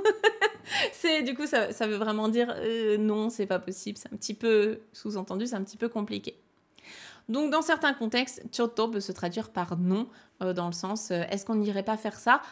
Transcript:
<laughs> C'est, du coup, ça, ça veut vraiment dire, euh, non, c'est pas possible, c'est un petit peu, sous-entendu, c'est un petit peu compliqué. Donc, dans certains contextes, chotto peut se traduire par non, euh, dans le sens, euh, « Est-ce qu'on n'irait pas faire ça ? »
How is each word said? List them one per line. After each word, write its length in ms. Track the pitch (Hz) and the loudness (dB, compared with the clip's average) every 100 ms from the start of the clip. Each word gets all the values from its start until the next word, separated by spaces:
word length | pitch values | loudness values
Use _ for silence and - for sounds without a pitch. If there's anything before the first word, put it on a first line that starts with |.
| 415 427 427 427 | 8 4 4 4
<laughs> 560 | 381 - - - - | 0 0 -6 -2 -2
C'est, 300 | - 330 311 | 0 2 4
du 140 | 254 262 | 2 -2
coup, 100 | 302 | 0
ça, 260 | 262 208 | 2 2
ça 140 | - 220 | 0 -2
veut 120 | 208 | 0
vraiment 300 | 214 214 220 | 0 2 2
dire, 240 | 226 240 - | 4 2 0
euh, 400 | 220 226 214 208 | -2 0 2 4
non, 320 | 214 214 220 | 4 2 0
c'est 160 | 233 196 | -2 0
pas 120 | 180 | 0
possible, 380 | 185 185 - 202 | -2 -8 -8 -10
c'est 140 | - | -12
un 40 | 214 | -8
petit 180 | - | -8
peu, 460 | 208 226 214 208 220 - | -2 4 6 4 0 -10
sous-entendu, 540 | - 208 208 190 185 240 | -12 -8 -6 -4 -4 -4
c'est 80 | |
un 80 | 220 | -4
petit 140 | 196 - | -6 -4
peu 140 | 233 | -4
compliqué. 500 | 226 208 208 - - _ _ _ _ - - - - - | -2 -4 -6 -8 -14 _ _ _ _ -20 -20 -20 -16 -4
Donc, 220 | 247 302 | -2 2
dans 120 | 302 | 2
certains 320 | 320 311 294 | 2 2 2
contextes, 480 | 269 220 240 262 - - | 0 0 0 0 -6 -8
chotto 340 | - 233 233 226 | 0 0 2 0
peut 120 | 214 | 0
se 120 | 196 | -4
traduire 380 | 185 175 175 214 | -4 -4 -4 -6
par 260 | 196 190 175 | -6 -4 0
non, 300 | 180 190 247 - - _ | 2 2 -2 -10 -20 _
euh, 100 | 185 | -2
dans 140 | 180 175 | -2 -2
le 60 | |
sens, 380 | 170 190 214 - | -4 -6 -6 -4
euh, « 120 | 175 170 | -4 -2
Est-ce 160 | 202 196 | -4 -2
qu'on 80 | 220 | 0
n'irait 260 | 208 196 | 0 0
pas 140 | 202 214 | -2 -2
faire 220 | 214 - | -4 -2
ça ? » 240 | 240 262 - | 2 2 2